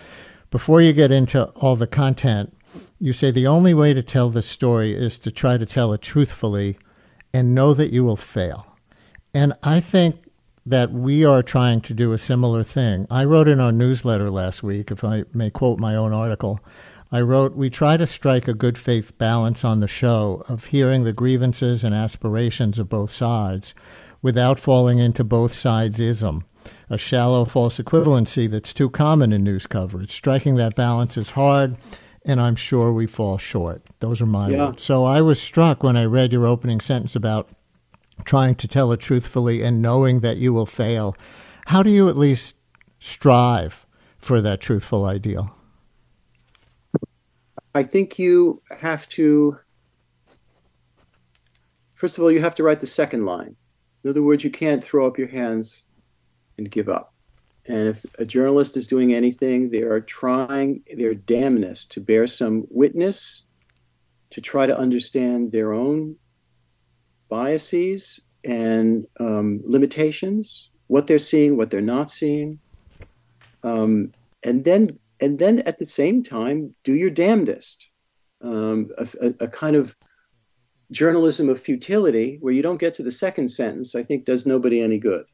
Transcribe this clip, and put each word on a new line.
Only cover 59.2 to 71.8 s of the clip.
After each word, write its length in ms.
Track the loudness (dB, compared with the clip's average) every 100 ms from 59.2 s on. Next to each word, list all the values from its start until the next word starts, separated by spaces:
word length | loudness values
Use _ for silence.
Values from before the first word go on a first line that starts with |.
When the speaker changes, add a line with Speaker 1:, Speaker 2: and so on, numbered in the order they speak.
| 0 -2 -2 -2 -2
Speaker 2:
they 140 | -2
are 180 | -2 -2
trying 800 | -4 -8 -4 -4 -4 -4 -4 -6 -10
their 220 | -6 -4
damnedest 800 | -4 -2 0 2 0 -2 -8 -16
to 100 | -10
bear 240 | 0 2 2
some 400 | -2 -2 -4 -4
witness, 760 | 2 2 2 -4 -4 -8 -10 -14 _ _ _ _ _ _ _ _
to 100 | -18
try 240 | -6 0 0
to 100 | 0
understand 760 | 0 -2 -2 -2 -2 -2 -2
their 200 | -2 -2
own 440 | -2 -2 -2 -6 -12 _ _ _ _ _ _ _ _ _ _ _
biases 920 | -6 -2 -4 -2 -2 -2 -4 -8 -12 _ _
and, 640 | -8 -4 -2 0 0 0 -4 -8
um, 420 | -4 -2 -2 -4 -2
limitations, 1040 | 0 0 0 -4 -2 -4 -4 -6 -12 -18 _ -2
what 200 | 0 2
they're 120 | 2
seeing, 380 | 4 2 2 2
what 120 | 0
they're 120 | -2